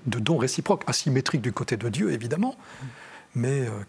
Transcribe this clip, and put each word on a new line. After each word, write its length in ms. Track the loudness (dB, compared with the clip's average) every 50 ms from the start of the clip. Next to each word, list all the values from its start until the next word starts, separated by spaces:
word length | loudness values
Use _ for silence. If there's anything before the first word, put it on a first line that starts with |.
| 0 0
de 120 | 0 2
don 180 | 2 2 2 2
réciproque, 460 | 2 2 0 0 2 4 2 2 2 0
asymétrique 540 | 0 0 2 2 2 2 2 2 0 0
du 100 | 0 0 -2
côté 240 | -2 -2 -2 -2 -2
de 100 | -2 -2
Dieu, 220 | 0 2 2 2
évidemment, 440 | 2 0 -2 -2 0 0 0 0 -2 -6 -14 -18 -16 -14 -14 -14 -14 -14 -18 -18 -18 -20 -12 -6 -2
mais, 320 | 0 0 2 2 2 0 -2
euh, 20 | -4 -6 -8